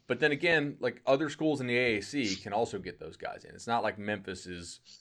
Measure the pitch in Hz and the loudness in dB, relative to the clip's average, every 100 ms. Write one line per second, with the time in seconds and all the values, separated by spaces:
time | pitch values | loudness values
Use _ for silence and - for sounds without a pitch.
0 | - 120 151 147 170 160 147 - 123 - | -4 2 2 4 4 4 2 -2 -4 -2
1 | 131 139 151 151 156 135 123 120 123 104 | 2 4 4 0 0 2 2 2 4 2
2 | 95 143 107 95 104 104 117 98 90 - | 0 -2 0 -2 -2 0 0 -2 -8 -10
3 | 80 - - - - - - 117 107 98 | -14 -8 -8 -8 -14 -12 0 2 2 -2
4 | 104 104 98 92 90 87 85 - - - | -4 -4 -4 -8 -8 -10 -10 -14 -18 -20